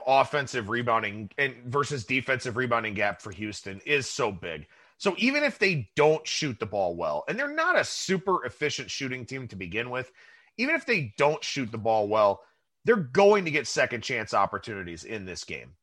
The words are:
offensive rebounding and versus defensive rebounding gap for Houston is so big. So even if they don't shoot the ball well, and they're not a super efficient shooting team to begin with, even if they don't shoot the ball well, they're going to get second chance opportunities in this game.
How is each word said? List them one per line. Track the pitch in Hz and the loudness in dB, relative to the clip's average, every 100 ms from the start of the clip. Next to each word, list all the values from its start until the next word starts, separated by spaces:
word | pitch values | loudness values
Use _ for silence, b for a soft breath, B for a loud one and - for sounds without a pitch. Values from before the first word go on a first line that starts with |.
| - | 4
offensive | 135 131 147 135 127 101 | 4 4 0 -2 -4 -2
rebounding | 117 120 113 107 104 104 - | -2 2 0 0 -8 -12 -2
and | 135 123 123 | -2 -2 -4
versus | 139 143 143 104 | -2 -2 -4 -2
defensive | 131 127 127 127 110 | -2 0 -2 -2 -2
rebounding | 127 117 110 104 | 0 0 -2 -2
gap | 101 101 | -2 -2
for | 107 | -10
Houston | 98 107 98 98 98 - | -10 -10 -8 -12 -12 -2
is | 147 123 | -2 -2
so | - 120 | -2 -2
big. | 95 87 80 73 b b b | -2 -8 -10 -12 b b b
So | 208 180 | -4 0
even | 226 285 | 0 2
if | 294 - | 0 2
they | 196 160 104 - | 0 0 -4 4
don't | 147 156 - | 4 4 0
shoot | - 151 113 | -4 -4 -4
the | 104 | -4
ball | 104 92 85 | 0 0 0
well, | 82 73 - | -2 -2 -4
and | 202 | -4
they're | 285 | -4
not | 302 330 320 | 0 2 2
a | |
super | - - - 190 196 180 123 | 2 -4 -2 -2 2 0 -2
efficient | - 147 - 113 | -4 -4 -4 -8
shooting | - 131 127 120 | -8 -6 -8 -8
team | 135 123 | -10 -10
to | 95 | -10
begin | 92 101 123 | -6 -4 -4
with, | 123 127 b b b b - | -6 -8 b b b b -4
even | 262 | 0
if | 320 - | 0 2
they | 220 127 - | 0 0 2
don't | 143 156 | 2 2
shoot | - - 120 | -4 -4 -4
the | 113 | -4
ball | 107 110 104 | 0 2 2
well, | 107 104 98 b b b _ - | 6 6 4 b b b _ 2
they're | 233 | 2
going | 135 131 202 208 175 | 2 6 8 8 4
to | |
get | 147 131 | -2 -2
second | - 127 120 | 0 0 0
chance | - 123 110 | -4 -4 0
opportunities | 110 98 101 - 101 87 85 | 2 2 0 -8 -8 -8 -10
in | - 110 92 | -10 -10 -8
this | 85 | -12
game. | - 76 60 80 | -10 -12 -14 -6